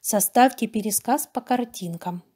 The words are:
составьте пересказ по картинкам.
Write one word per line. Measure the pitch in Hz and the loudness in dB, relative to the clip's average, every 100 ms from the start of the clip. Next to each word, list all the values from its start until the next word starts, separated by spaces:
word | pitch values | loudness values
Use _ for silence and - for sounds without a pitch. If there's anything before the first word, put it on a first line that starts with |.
составьте | - 208 196 - 254 262 226 | 0 0 2 4 4 4 -4
пересказ | 220 208 202 - 285 - | -4 -2 -4 0 -2 -2
по | - | -10
картинкам. | 233 247 240 - 175 170 - 175 - | -2 -2 -2 -8 -10 -8 -8 -8 -12